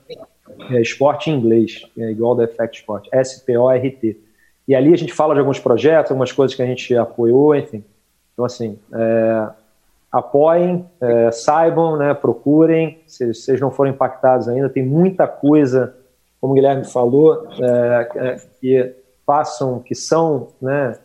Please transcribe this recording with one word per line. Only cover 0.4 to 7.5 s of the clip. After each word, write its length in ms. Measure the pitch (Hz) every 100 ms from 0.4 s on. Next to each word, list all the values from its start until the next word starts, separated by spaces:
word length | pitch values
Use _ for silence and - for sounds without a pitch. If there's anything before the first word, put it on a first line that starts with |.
| - - -
É 100 | 123
esporte 480 | 113 - 143 143 165
em 60 | 143
inglês, 500 | 113 113 110 - - 117
é 120 | 113
igual 260 | 107 117 120
do 80 |
Effect 360 | 113 117 113 -
Sport, 280 | - 101 -
S 320 | 131 127 -
P 140 | - 120
O 120 | 127
R 220 | 127 135
T. 260 | - 110 - _ _ _ _ -
E 80 | 131
ali 180 | 147
a 40 | 175
gente 160 | 156
fala 200 | - 156
de 60 | 143
alguns 200 | 139 135
projetos, 520 | 127 110 143 160 143
algumas 200 | 135 123
coisas 240 | - 127 -
que 60 |
a 40 | 127
gente 300 | 123 - 120
apoiou, 600 | 107 - 117 131 151